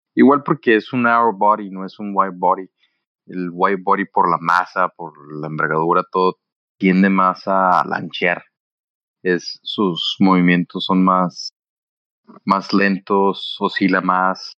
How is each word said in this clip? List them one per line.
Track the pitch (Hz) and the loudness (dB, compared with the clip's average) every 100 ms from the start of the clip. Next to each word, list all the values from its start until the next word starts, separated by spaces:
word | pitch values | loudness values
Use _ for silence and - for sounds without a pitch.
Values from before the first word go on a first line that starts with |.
| _ - | _ 4
Igual | 127 143 | 4 4
porque | 139 151 123 110 | 0 -2 2 2
es | - | 0
un | 127 | -2
narrow | 120 117 117 98 | 0 2 2 2
body, | 104 107 101 | 0 0 -2
no | 95 95 | -10 -12
es | - | -12
un | 104 98 | -6 -2
wide | 95 90 | -2 0
body. | 90 95 92 _ _ _ _ _ - | 0 0 -4 _ _ _ _ _ -14
El | 90 90 | -8 -8
wide | 85 95 95 | -2 -2 0
body | 92 98 98 | 0 -2 0
por | 101 90 | 0 2
la | 82 | 0
masa, | 85 87 87 95 90 | 0 0 0 -2 -4
por | - 82 73 73 76 | -4 -18 -18 -16 -12
la | 78 | -8
envergadura, | 78 78 78 82 90 - | -4 -2 0 2 0 0
todo | 92 92 - _ _ _ - | 0 0 -2 _ _ _ -2
tiende | 95 92 98 | 2 4 4
más | 95 92 90 101 | 2 0 -2 -2
a | 95 92 85 80 | 2 4 2 0
lanchear. | 82 82 - 90 87 - _ _ _ _ _ _ _ | -4 -8 -4 -2 -4 -8 _ _ _ _ _ _ _
Es, | 92 87 - - | -2 -2 -4 -14
sus | - - 98 82 - - | -8 -2 -2 -2 -4 0
movimientos | 98 92 87 87 85 92 - | 2 4 4 2 -2 -6 -2
son | 92 | 0
más, | 92 92 90 - - _ _ _ _ _ _ _ _ - | 2 2 -2 -6 -18 _ _ _ _ _ _ _ _ -10
más | 101 98 - | -4 -4 -2
lentos, | 98 98 92 - 98 98 90 - - | 0 0 -2 -2 0 0 -2 -8 -6
oscila | 98 - 95 92 | -6 -2 0 0
más. | 92 92 92 92 - | 0 0 0 -2 -10